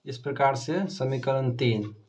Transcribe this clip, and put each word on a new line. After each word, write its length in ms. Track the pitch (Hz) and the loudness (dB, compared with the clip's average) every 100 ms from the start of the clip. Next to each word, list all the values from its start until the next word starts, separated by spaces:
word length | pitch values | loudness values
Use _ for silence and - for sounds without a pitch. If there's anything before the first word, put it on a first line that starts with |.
| 143 | -14
इस 120 | 123 | -8
प्रकार 360 | 143 131 135 131 | -4 2 2 2
से 280 | - 175 196 | -2 -2 -2
समीकरण 600 | - 131 135 135 135 131 120 | -2 -2 0 0 0 0 2
तीन। 260 | 127 107 104 - | 2 2 -2 -10